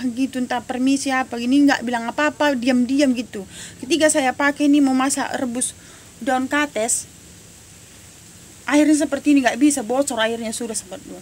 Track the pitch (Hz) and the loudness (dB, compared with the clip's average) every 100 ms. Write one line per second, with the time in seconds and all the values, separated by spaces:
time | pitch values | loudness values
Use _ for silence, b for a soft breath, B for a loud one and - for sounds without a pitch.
0 | 254 233 269 254 247 247 - 254 262 277 | -4 -2 -4 -4 -4 -6 -6 -2 0 0
1 | 277 262 262 240 240 285 277 262 233 294 | 0 -2 -2 -4 2 4 4 4 -2 -4
2 | - 233 294 294 294 262 240 247 240 269 | -4 -2 -2 0 0 0 0 2 2 2
3 | 277 240 220 208 185 B B B 247 311 | 2 0 -4 -10 -14 B B B -4 2
4 | 311 302 262 247 285 285 294 294 269 262 | 2 2 0 0 -2 2 4 4 4 2
5 | 269 285 240 - 254 240 - - B B | 0 -2 -4 -4 -4 -4 -6 -8 B B
6 | B - 233 262 262 294 294 214 226 - | B -8 -2 -2 0 -2 -2 -4 -4 -4
7 | - - - - - - - - - - | -6 -20 -20 -20 -20 -20 -20 -20 -20 -20
8 | - - - - - - - 285 294 302 | -20 -20 -20 -20 -20 -16 0 2 4 4
9 | 302 269 294 285 240 226 294 277 220 254 | 0 -2 2 4 4 2 2 2 -2 -2
10 | 285 233 220 233 220 226 233 220 - 196 | 0 0 -2 -2 -6 -6 -8 -8 -10 -16
11 | - 180 | -16 -18